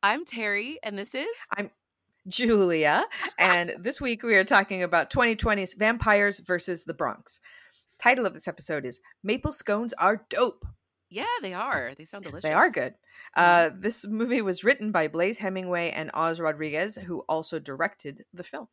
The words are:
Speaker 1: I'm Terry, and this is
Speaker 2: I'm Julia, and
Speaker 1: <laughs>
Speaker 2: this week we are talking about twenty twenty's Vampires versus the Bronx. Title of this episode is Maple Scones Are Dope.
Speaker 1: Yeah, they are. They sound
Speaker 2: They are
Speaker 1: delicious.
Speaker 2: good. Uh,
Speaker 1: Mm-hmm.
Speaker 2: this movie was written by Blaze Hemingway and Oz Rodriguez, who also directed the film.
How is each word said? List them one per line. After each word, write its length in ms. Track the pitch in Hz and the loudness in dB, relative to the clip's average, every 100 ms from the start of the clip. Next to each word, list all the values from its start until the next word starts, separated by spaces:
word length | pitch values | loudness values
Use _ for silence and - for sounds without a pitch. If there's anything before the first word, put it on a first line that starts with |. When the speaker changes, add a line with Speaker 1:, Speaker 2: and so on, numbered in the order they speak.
Speaker 1:
I'm 240 | 202 240 339 | 0 -2 -4
Terry, 520 | 233 214 202 233 311 | -6 -2 -2 -4 -8
and 140 | 220 202 | -8 -8
this 160 | 208 262 | -8 -6
is 120 | 339 466 - 196 | -6 -8 -8 -6
Speaker 2:
I'm 160 | 202 _ _ _ _ _ 190 | -8 _ _ _ _ _ -8
Julia, 760 | - 247 214 185 165 151 165 440 - - - | -2 4 4 4 4 4 4 2 -4 -8 0
and 360 | 185 175 175 - | 4 4 2 -4
Speaker 1:
<laughs> 40 | |
Speaker 2:
this 200 | 185 - | -6 -4
week 240 | 269 226 | -4 -4
we 120 | 233 208 | 2 4
are 80 | |
talking 380 | 190 226 196 190 | 6 4 4 -2
about 260 | 180 170 - | 0 2 2
twenty 260 | - 240 220 | 2 2 2
twenty's 380 | 233 208 185 | 0 0 -2
Vampires 640 | - 214 233 226 202 202 196 | 0 0 0 4 4 4 0
versus 440 | - 180 180 170 - | -4 -4 -2 -8 -8
the 80 | |
Bronx. 460 | 160 139 101 - - - - _ _ _ _ | -4 -4 -4 -12 -16 -16 -20 _ _ _ _
Title 260 | 240 254 214 | 2 4 0
of 80 | |
this 140 | - - | -2 -8
episode 380 | - - 156 127 | -8 -6 -4 -6
is 140 | 117 _ _ | -12 _ _
Maple 280 | 190 233 302 | -4 -2 -2
Scones 420 | 285 - 208 240 | -4 -2 -2 -2
Are 320 | - 180 214 _ | 0 2 2 _
Dope. 360 | - 247 - - - _ _ _ | 0 0 0 -14 -16 _ _ _
Speaker 1:
Yeah, 160 | 185 415 480 | -8 -4 -4
they 120 | 208 | -6
are. 400 | 180 240 160 123 139 | -6 -4 -4 -4 -10
They 100 | 160 | -16
sound 200 | 202 180 | -14 -14
Speaker 2:
They 40 | 147 160 | -6 0
are 160 | 156 330 | 4 4
Speaker 1:
delicious. 40 | |
Speaker 2:
good. 220 | 196 127 - _ - - - | 2 -6 -8 _ -20 -6 4
Uh, 340 | 175 175 165 | 8 8 6
Speaker 1:
Mm-hmm. 120 | 190 | 2
Speaker 2:
this 240 | 196 233 202 | -4 -4 -4
movie 340 | 214 233 247 | -2 0 0
was 220 | 202 180 | 0 0
written 280 | 202 277 214 | 2 2 2
by 160 | 190 156 | 0 0
Blaze 300 | 156 180 220 | 0 0 0
Hemingway 500 | 202 190 185 175 170 | -4 -4 -4 -2 -2
and 180 | - 156 | -4 -6
Oz 260 | - 165 165 | -2 -2 0
Rodriguez, 560 | 160 151 156 147 196 214 | -2 -2 -4 -2 -4 -6
who 240 | 185 175 - | -8 -8 -4
also 300 | 160 156 160 | -4 -4 -8
directed 640 | 143 135 170 - 143 143 - | -8 -4 -4 -4 -14 -16 -20
the 100 | 180 | -18
film. 240 | 175 - 226 | -14 -14 -16